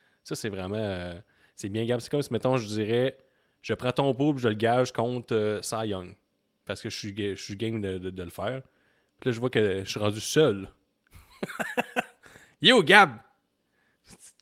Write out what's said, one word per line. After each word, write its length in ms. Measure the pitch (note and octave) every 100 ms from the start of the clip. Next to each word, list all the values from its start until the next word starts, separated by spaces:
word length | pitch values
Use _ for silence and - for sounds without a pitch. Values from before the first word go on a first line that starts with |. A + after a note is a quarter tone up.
| _ _
Ça, 100 | -
c'est 140 | D3+ A2+
vraiment, 280 | F#2+ F#2 G#2+
euh, 360 | G#2+ F2+ F2+ F2 - _ _ -
c'est 120 | G2+
bien, 160 | G#2+
Gab. 160 | A2+ A#2+
C'est 80 | -
comme 120 | D3
si, 100 | C3+
mettons, 240 | A2+ B2+ C3
je 100 | G#2
dirais, 500 | G#2+ G#2 A#2 C3 - _ _ _ _
je 140 | -
prends 180 | A2 B2
ton 220 | B2 C#3
pool 220 | B2 D3 C#3
puis 60 |
je 40 | A#2+
le 60 |
gage 380 | G#2+ A2+ B2 B2+
contre, 420 | - A#2+ B2 A#2
euh, 260 | A2+ G#2+ G#2
Cy 280 | - A2+ A2+
Young. 260 | F#2+ F2+ F#2 _ _ _ _
Parce 160 | - G2
que 80 | A2
je 80 | -
suis 160 | G#2+
ga-, 220 | G2+ G2+
je 80 | F#2
suis 140 | - G2+
game 240 | A2+ A2+
de, 160 | G2 F#2
de, 100 | F#2
de 120 | F#2
le 80 | E2+
faire. 320 | - G2+ C3 - _ _ _ _ _
Puis 100 | C3
là, 40 |
je 60 | A2+
vois 100 | B2
que 300 | B2 G#2+ F#2+
je 60 | F#2+
suis 100 | -
rendu 200 | G#2 G#2+
seul. 480 | - D3+ D3+ G2+ F#2+ - _ _ _ - - -
<laughs> 1200 | - - - - - B3+ - _ - - - _
Yo, 200 | F3+ B3
Gab ! 360 | D3+ G3+ F3+ G#2+ - _ _ _ _ _ _ _
Petite 300 | _ - - _